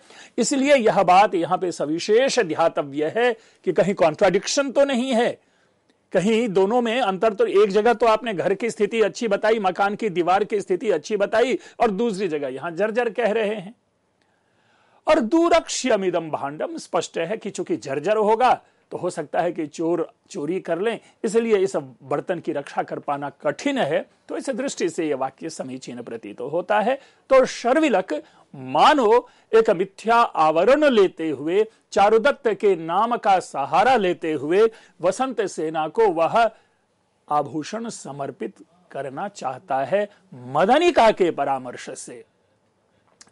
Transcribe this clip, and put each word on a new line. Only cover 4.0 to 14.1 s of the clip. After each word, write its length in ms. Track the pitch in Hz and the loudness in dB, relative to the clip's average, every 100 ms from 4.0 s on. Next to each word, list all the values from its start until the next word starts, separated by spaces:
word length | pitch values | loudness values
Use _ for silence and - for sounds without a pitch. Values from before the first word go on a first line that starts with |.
| 165 151 190 185 - - 277 | 2 4 2 2 0 -2 0
तो 140 | 214 | 2
नहीं 280 | 277 233 262 | 2 0 0
है, 280 | 226 226 - _ _ _ _ _ _ _ | 0 0 -4 _ _ _ _ _ _ _
कहीं 380 | 190 196 220 240 | -2 2 0 2
दोनों 320 | 185 190 247 | 2 2 2
में 200 | 233 240 | 0 0
अंतर 320 | 202 190 220 | -2 0 0
तो, 120 | 208 | 0
एक 240 | 226 196 208 | 2 4 4
जगह 240 | 202 226 | 2 2
तो 120 | 226 | 2
आपने 280 | 233 220 240 | 2 2 -2
घर 200 | 180 165 | -4 -2
की 160 | 190 233 | -2 -4
स्थिति 320 | - 208 226 | -4 -2 0
अच्छी 260 | 202 - 226 | 0 -2 -4
बताई, 320 | 202 214 226 | 0 0 0
मकान 360 | 185 180 202 | 0 0 -2
की 140 | 208 220 | -2 -4
दीवार 340 | 170 165 196 | -2 2 2
की 180 | 208 208 | 0 -4
स्थिति 300 | 180 180 202 | -2 -2 -2
अच्छी 260 | 160 - 208 | -2 -2 -4
बताई, 420 | 202 220 254 214 - - | 0 0 0 -2 -6 -2
और 120 | 233 | 0
दूसरी 360 | 190 240 185 196 | 0 -2 -2 -4
जगह 200 | 151 139 | -4 -6
यहां 280 | 131 170 | -8 -8
जर्जर 340 | 165 214 214 240 | -4 -2 -2 -2
कह 220 | 220 214 | -2 -2
रहे 240 | 220 208 | 0 -2
हैं। 200 | 214 180 - _ _ _ | -6 -12 -18 _ _ _